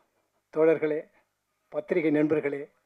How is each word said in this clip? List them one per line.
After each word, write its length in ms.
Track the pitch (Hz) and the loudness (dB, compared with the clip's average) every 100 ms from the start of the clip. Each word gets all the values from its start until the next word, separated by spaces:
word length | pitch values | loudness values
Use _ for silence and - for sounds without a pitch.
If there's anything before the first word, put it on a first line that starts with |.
| _ _ _ _ _ | _ _ _ _ _
தோழர்களே, 560 | 156 160 147 156 151 - _ _ _ _ _ _ | 0 2 2 0 -4 -8 _ _ _ _ _ _
பத்திரிகை 420 | 151 - 185 156 | -10 -4 0 2
நண்பர்களே 600 | 151 151 156 139 139 147 _ | 2 2 0 -2 -8 -12 _